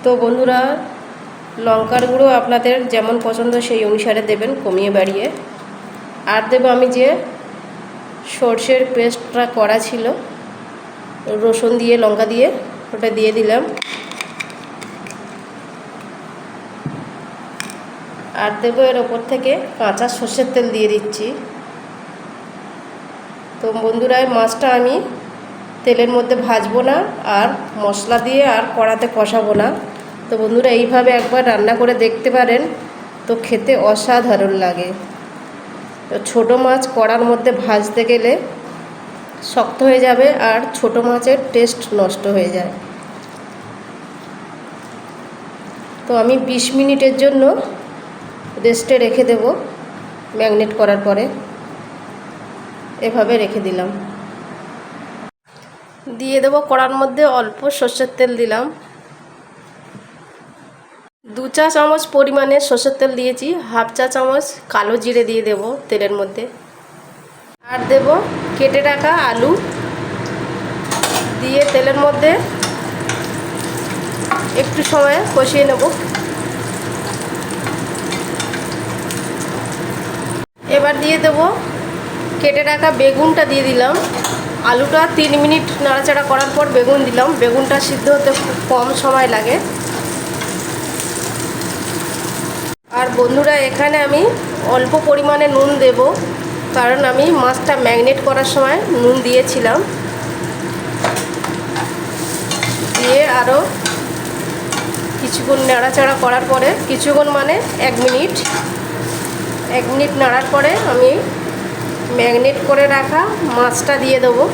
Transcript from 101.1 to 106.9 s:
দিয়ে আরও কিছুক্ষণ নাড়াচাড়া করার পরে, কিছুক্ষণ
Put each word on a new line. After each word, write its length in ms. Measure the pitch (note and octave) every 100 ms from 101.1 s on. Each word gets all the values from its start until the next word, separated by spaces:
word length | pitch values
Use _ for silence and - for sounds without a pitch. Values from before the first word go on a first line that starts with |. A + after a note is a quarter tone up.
| E3+ - - - E3 - - - - - - - - - - - - - -
দিয়ে 240 | B3 C4 D4 B3
আরও 200 | B3 C4+ F#4 - - - - - - - - - - - - - - -
কিছুক্ষণ 400 | C4+ - - C#4 C4
নাড়াচাড়া 460 | B3+ B3+ C4 C4+ C4+
করার 220 | B3 B3 C4
পরে, 180 | C4 C4 G4
কিছুক্ষণ 380 | D#4